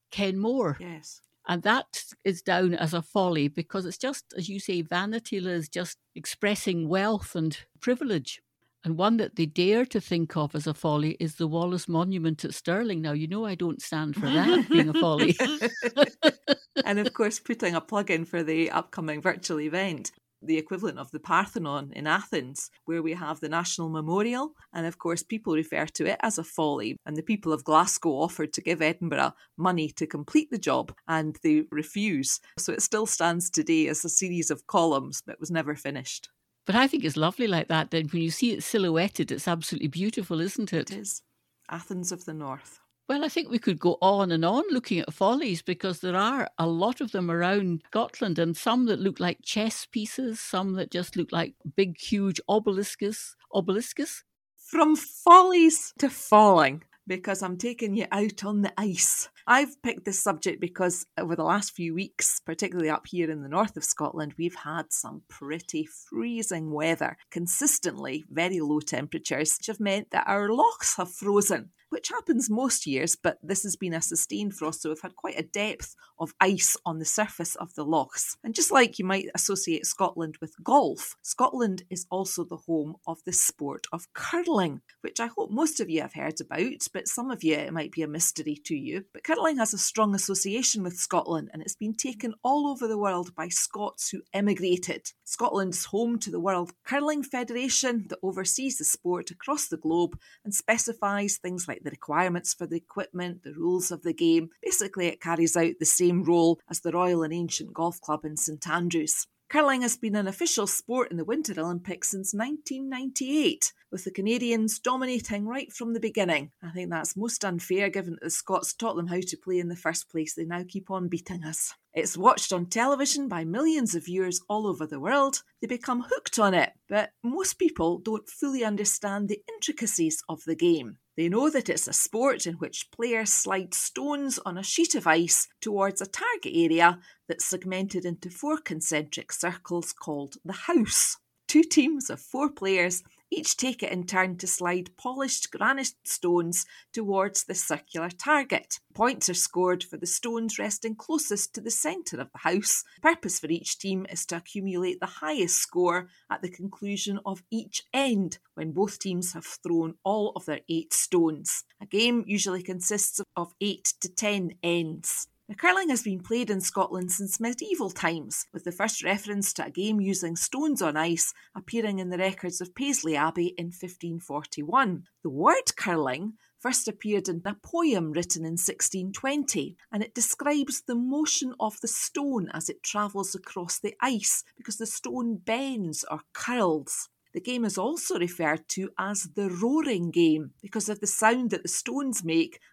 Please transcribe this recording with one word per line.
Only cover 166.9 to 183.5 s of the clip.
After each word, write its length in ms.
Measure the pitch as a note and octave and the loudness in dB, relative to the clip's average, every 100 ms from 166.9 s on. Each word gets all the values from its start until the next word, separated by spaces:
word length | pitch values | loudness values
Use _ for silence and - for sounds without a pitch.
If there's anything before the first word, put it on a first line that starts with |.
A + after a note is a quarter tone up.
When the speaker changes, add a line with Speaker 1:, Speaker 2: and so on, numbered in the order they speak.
| F#3 F3+ | -2 -2
Speaker 2:
since 260 | F#3+ G3 - | -2 -2 -4
medieval 520 | A#3 A#3+ A4 F4 G3 | -4 -4 -4 -2 -2
times, 560 | F3+ E3+ E3 - - - | -2 -2 -2 -6 -8 -8
with 100 | F3+ | -8
the 80 | F3 | -8
first 320 | F3 G#3+ - | -4 -4 -2
reference 480 | F3 G3+ G#3 G3+ G3 | 0 -2 -2 -2 -2
to 120 | - - | -4 -6
a 40 | |
game 300 | F3 G#3+ G#3+ | -2 0 2
using 380 | G3 F3+ E3+ E3+ | 2 0 -2 -2
stones 440 | - C4 D#4 A#3 | -2 0 0 2
on 140 | E3 D3+ | 0 2
ice 380 | E3+ E3 - - - | 0 2 0 -4 -16
appearing 460 | G3+ - A#3 G#3+ F#3+ | -16 -4 -2 0 -2
in 100 | F3+ | -2
the 80 | F3+ | 0
records 440 | F#3+ F#3 F3+ F3+ | 0 -2 -6 -6
of 120 | F3+ | -8
Paisley 440 | - C#4 C4+ D#3+ D3 | -4 -2 0 0 2
Abbey 300 | D#3 F3 F3 F3+ | 2 2 -2 -2
in 120 | E3+ | -8
fifteen 480 | F3 F3 - E3+ E3 | -8 -14 -12 -10 -10
forty-one. 840 | - D3 D3 - D3 B3 A3+ F3+ - _ | -8 -8 -8 -8 0 2 2 -2 -8 _
The 80 | E3 | -6
word 460 | C3+ A3 A#4 - - | 2 4 4 2 -2
curling 600 | G3+ E3 C3+ C3+ G#3 A3 _ _ | 0 0 0 -2 -6 -10 _ _
first 280 | B3 B3 A3+ | -2 -2 -2
appeared 400 | G#3+ G#3 G3+ F#3+ | -6 -2 0 0
in 140 | E3 | -4
a 120 | G3 G3+ | -6 -10
poem 580 | - E4+ E4 G3+ D#3+ | -4 0 2 2 0
written 320 | D#3 F3 D#3+ D#3+ | -2 -2 -4 -2
in 100 | E3+ | -2
sixteen 560 | - - - F#3+ F#3 | -4 -2 -2 -2 -6
twenty, 640 | - C4+ D4 C#4 F3+ C#3 - _ | -4 -2 -2 0 -2 -4 -10 _
and 100 | G#3 | -4
it 140 | A3 A#3+ | -4 -2
describes 680 | - - C#4+ D4 C#4 - | -2 0 0 0 0 -4
the 120 | - A#3+ | -2 -2
motion 580 | B3+ C#4+ D4+ - B3+ - | 0 0 0 0 -2 -4
of 220 | G#3+ - | -4 -4
the 80 | A3+ | -4
stone 600 | - - D4 C#4+ B3 E3 | -4 -4 -2 0 0 -2
as 160 | D#3+ - | -4 -6
it 120 | - | -6
travels 540 | - G#3 G#3 G3 F#3+ F#3 | -4 -2 -2 -2 -4 -6
across 420 | - | -8